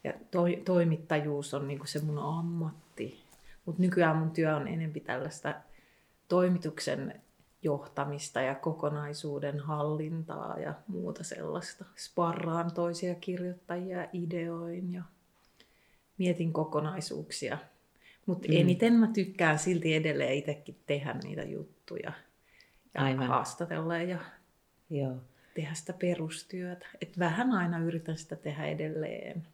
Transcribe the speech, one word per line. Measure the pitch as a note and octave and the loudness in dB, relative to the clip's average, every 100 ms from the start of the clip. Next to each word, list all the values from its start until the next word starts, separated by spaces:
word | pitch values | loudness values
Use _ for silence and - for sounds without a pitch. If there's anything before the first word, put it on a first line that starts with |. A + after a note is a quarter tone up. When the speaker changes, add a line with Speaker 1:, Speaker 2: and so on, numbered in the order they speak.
Speaker 1:
Ja | - - - | -6 -8 -2
toi-, | F3+ F3 F3 | 2 4 2
toimittajuus | - F3+ E3+ D#3+ - D3+ D3 C#3+ C#3+ | 4 6 6 2 2 0 2 -2 -2
on | D3 C#3 | -4 -4
niinku | C#3 C#3+ | -6 -4
se | D3+ | -2
mun | D3+ D3 | -2 -2
ammatti. | - E3 E3+ E3+ D#3+ - - - A2+ - - - - - - | -2 -2 -2 -2 -4 -6 -18 -8 -8 -8 -20 -20 -20 -12 -6
Mut | E3+ | 2
nykyään | F3+ F3+ E3 D#3 | 4 6 6 4
mun | D#3+ | 2
työ | D#3+ D#3 D3+ | 2 2 2
on | C#3+ | 0
enempi | E3 D#3+ D3+ | -2 -4 -6
tällaista | - B2+ D#3 - D3 - - - _ _ _ _ _ | -4 -4 -4 -4 -6 -6 -12 -20 _ _ _ _ _
toimituksen | F3 F3+ F3 D#3 D3+ - C#3+ C3+ - _ _ _ _ | 4 6 4 0 -4 -2 -2 -4 -10 _ _ _ _
johtamista | D#3+ C#3+ - - C#3+ C#3+ - - | -2 -2 -2 -4 -4 -4 -4 0
ja | C3 | 0
kokonaisuuden | C#3 E3 D#3+ D3 D3 D3 D3 D3+ C#3+ C#3+ D3 | 0 -2 0 -2 -2 -6 -6 -6 -4 -2 -4
hallintaa | C#3+ D3+ D3 D3+ D#3 D#3+ D#3+ - - - | -2 0 2 0 -2 -4 -6 -6 -6 -4
ja | - D3+ - | -6 -8 -8
muuta | F3+ F3+ - | -6 -6 -6
sellaista. | E3 - - F3 E3+ - F3+ - | -8 -8 -6 -6 -8 -14 -18 -16
Sparraan | - - E3+ E3+ E3 E3 E3+ | -6 0 0 0 -2 0 -2
toisia | E3+ E3+ E3+ F3+ | 0 -2 -2 -4
kirjoittajia, | E3+ - F3+ F3+ F3+ - F3 F#3 F3+ - | -4 -4 -4 -6 -8 -6 -6 -4 -6 -4
ideoin | F3+ E3+ F3 E3+ E3 E3+ F3 F3+ | -4 -2 -2 -4 -4 -6 -6 -6
ja | F3+ E3 _ _ _ _ _ - _ _ _ _ - | -6 -10 _ _ _ _ _ -20 _ _ _ _ 0
mietin | F3+ F3 E3 | 2 4 2
kokonaisuuksia. | D#3+ D#3 D3+ D3+ F#3 - D3 D#3 - C3+ C#3+ - _ _ _ - - - | 2 2 0 0 -4 -6 -6 -6 -6 -4 -4 -8 _ _ _ -20 -8 -2
Mut | F3+ - | -2 4
Speaker 2:
Mm. | D#3+ | 8
Speaker 1:
eniten | F3+ F3+ A#3 | 8 6 8
mä | A#3 A3 | 8 8
tykkään | G#3 F#3 - E3 D3+ | 4 -2 4 4 4
silti | F3+ F3 D#3+ | 2 2 4
edelleen | D#3 D#3 C#3+ C3 | 4 2 2 2
itekin | C#3 C#3+ D3 - - - | 2 0 -6 -10 -18 -2
tehdä | C#3+ C#3+ B2+ | -2 0 -6
niitä | B2+ - | -6 -8
juttuja | - - D3+ _ - - - - - _ _ _ - _ _ | -6 -8 -10 _ -12 -10 -8 -12 -18 _ _ _ -20 _ _
ja | - | 0
Speaker 2:
Aivan. | C3+ C3 B2+ | 2 2 2
Speaker 1:
haastatella | B2+ - - E3+ D#3+ D#3+ E3+ | 2 0 -6 -4 -2 -2 -2
ja | F3 F3 - - _ _ _ _ _ | -2 -4 -8 -18 _ _ _ _ _
Speaker 2:
Joo. | D3+ C3+ B2+ - _ _ | -2 -2 -4 -12 _ _
Speaker 1:
tehdä | - D3+ | -8 -6
sitä | D#3+ - | -6 -8
perustyötä. | F3+ F3+ E3+ D#3+ - - F#3 F3+ F3+ - - | -2 0 0 -4 -6 -10 -8 -8 -10 -14 -12
Et | - F3+ | -8 0
vähän | F3 E3+ B3+ | 2 4 4
aina | G#3+ F3 E3+ | 4 4 2
yritän | E3 E3 E3 D#3+ | 0 0 -4 -6
sitä | - D3+ | -6 -8
tehdä | D3+ D3 D3+ | -6 -4 -2
edelleen. | D#3 D#3 D#3 D#3 - - F3 D#3+ | -2 -2 -2 -4 -6 -8 -8 -10